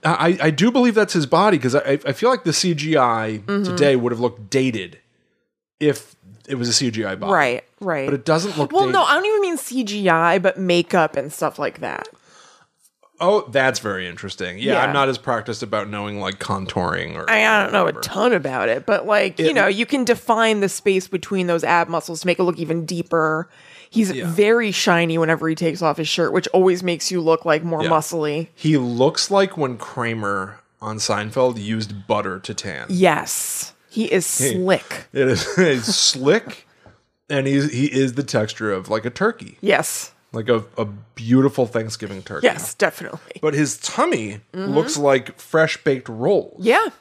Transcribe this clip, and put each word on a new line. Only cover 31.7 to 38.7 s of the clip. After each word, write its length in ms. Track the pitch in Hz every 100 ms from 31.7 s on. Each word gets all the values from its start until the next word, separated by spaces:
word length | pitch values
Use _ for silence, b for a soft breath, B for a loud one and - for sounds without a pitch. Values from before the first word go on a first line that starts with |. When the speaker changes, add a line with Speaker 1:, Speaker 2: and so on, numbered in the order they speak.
| 110 104 101 98
Speaker 1:
butter 320 | 107 98 92
to 120 | -
tan. 340 | 107 104 76 58
Speaker 2:
Yes. 840 | 185 185 151 - - - - - _ _
He 180 | - 220
is 140 | 190 170 -
Speaker 1:
Hey. 160 | 139
Speaker 2:
slick. 520 | 151 185 180 - - -
Speaker 1:
It 160 | - 131
is 180 | 107 -
<laughs> 100 | -
he's 280 | 180 131 113
slick, 720 | 196 - 135 131 202 - - _ b b b _ _ _
and 160 | 143 135
he's, 260 | 139 147
he 140 | 120 143
is 280 | 131 135
the 100 | 120
texture 480 | 139 123 107 - 110